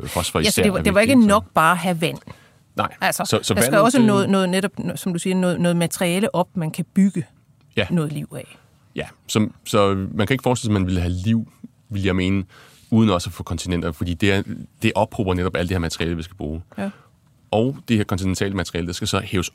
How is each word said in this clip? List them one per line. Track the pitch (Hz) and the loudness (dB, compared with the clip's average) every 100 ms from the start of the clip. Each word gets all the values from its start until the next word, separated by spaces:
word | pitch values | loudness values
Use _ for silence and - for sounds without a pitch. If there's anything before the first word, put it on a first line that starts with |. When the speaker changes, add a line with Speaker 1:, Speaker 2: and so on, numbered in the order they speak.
| 73 | -6
Speaker 1:
fosfor | - - - | -4 -2 0
Speaker 2:
Ja, | |
så | 214 | 2
Speaker 1:
især | - | 2
Speaker 2:
det | 208 | 2
var, | 185 | 2
Speaker 1:
er | |
Speaker 2:
det | 208 | 2
var | 196 | 2
Speaker 1:
vigtigt, | 226 269 | 4 6
Speaker 2:
ikke | |
Speaker 1:
så | 214 | 6
Speaker 2:
nok | 202 - | 4 2
bare | 170 160 | 2 4
at | 175 | 4
have | 180 170 | 0 0
vand. | 160 139 - - _ _ _ - | -2 -4 -12 -20 _ _ _ -6
Speaker 1:
Nej. | 104 - | -6 -2
Speaker 2:
Altså, | - - 95 | -2 -2 0
Speaker 1:
Så, | 110 | 0
så | - | 0
Speaker 2:
der | 110 | 2
skal | 123 | 4
Speaker 1:
vandet, | 202 | 4
Speaker 2:
også | 226 269 | 4 6
Speaker 1:
det | 220 | 4
Speaker 2:
noget, | 202 190 | 4 2
noget | 196 185 | 2 2
netop, | 185 190 - 175 - | 0 -2 -4 -8 -6
som | 196 | -4
du | 170 | -4
siger, | 190 185 | -2 0
noget, | 180 175 | 0 2
noget | 175 170 | 2 2
materiale | 170 - 180 180 220 165 | 0 -2 -2 0 0 -2
op, | 180 190 | -4 -4
man | 156 | -6
kan | - 165 | -6 -4
bygge | - 196 180 - _ _ _ _ - | 2 2 0 -8 _ _ _ _ -4
Speaker 1:
Ja. | 95 | 0
Speaker 2:
noget | 175 151 | 0 -2
liv | 147 - - | -6 -10 -12
af. | - - _ _ _ - | -16 -20 _ _ _ -10
Speaker 1:
Ja, | - - - | -10 -12 -4
som, | 110 107 - - | 0 0 -4 -2
så | 110 101 98 95 | 2 4 2 -2
man | - 101 | -2 -2
kan | |
ikke | 131 | 0
forestille | 123 123 113 | 0 -2 0
sig, | 101 | 0
at | |
man | 92 | 0
ville | 92 | 0
have | 85 | 0
liv, | 90 101 113 - _ - _ - | -2 0 0 -2 _ -20 _ -10
vil | 101 | -4
jeg | 95 92 | 0 0
mene, | 90 98 92 - - - _ | 0 0 -4 -12 -20 -20 _
uden | 113 110 | 4 4
også | 87 92 | 4 0
at | |
få | - | -10
kontinenter, | - 85 90 87 85 | -8 -6 -4 -2 -4
fordi | 80 90 | -4 -6
det | 85 101 | 0 2
er, | 98 101 - - _ | 2 -2 -10 -14 _
det | 110 - | -2 0
ophober | 107 - 95 | -2 -2 -2
netop | 90 90 - | 0 -2 -2
alt | 90 | -2
det | 92 | -2
her | |
materiale, | 82 - 82 85 | -4 -4 -4 -4
vi | |
skal | 80 - | -8 -10
bruge. | 76 80 - - | -8 -8 -10 -10
Speaker 2:
Ja. | 196 - _ _ _ _ _ | -10 -10 _ _ _ _ _
Speaker 1:
Og | 107 127 143 - | 0 0 -2 0
det | 110 | 0
her | |
kontinentale | 101 92 95 90 98 | 0 -2 -2 -2 -2
materiale, | 98 85 85 85 | -2 -4 -4 -6
det | 85 | -6
skal | - | -4
så | 98 | -2
hæves | 95 92 - | -2 -4 -2